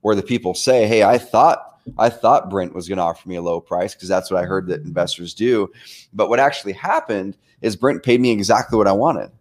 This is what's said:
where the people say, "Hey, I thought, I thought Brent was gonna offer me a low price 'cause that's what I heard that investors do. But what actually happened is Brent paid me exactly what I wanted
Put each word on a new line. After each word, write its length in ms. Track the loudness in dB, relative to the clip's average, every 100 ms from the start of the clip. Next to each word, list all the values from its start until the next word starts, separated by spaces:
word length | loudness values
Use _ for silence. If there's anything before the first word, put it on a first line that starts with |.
where 140 | 0 -2
the 60 |
people 320 | 0 -4 -2
say, 320 | -2 2 2 4
"Hey, 160 | 4
I 160 | 4 4
thought, 600 | 2 4 4 2 -6 _ -16 0
I 120 | 0
thought 420 | 2 2 2 2
Brent 240 | -6 -6 -8
was 120 | -8
gonna 140 | -4
offer 260 | -4 -4 -10
me 100 | -6
a 40 |
low 180 | -4 -6
price 360 | _ -4 -4 -8
'cause 120 | -2
that's 220 | -2 0
what 100 | -4
I 60 | -2
heard 220 | -4 -4
that 140 | -8
investors 520 | -6 -4 -4 -6 -12
do. 380 | -4 0 0 -2 -10 -20 -20 _
But 160 | -4 0
what 100 | 2
actually 340 | 2 0 -10
happened 640 | -8 -4 -4 -2 -6 -6 -12 _ _
is 140 | -6 0
Brent 280 | -2 0
paid 180 | 2 2
me 80 | 4
exactly 480 | 0 2 2 2 2
what 100 | 4
I 40 |
wanted 400 | 4 0 -2 -8 _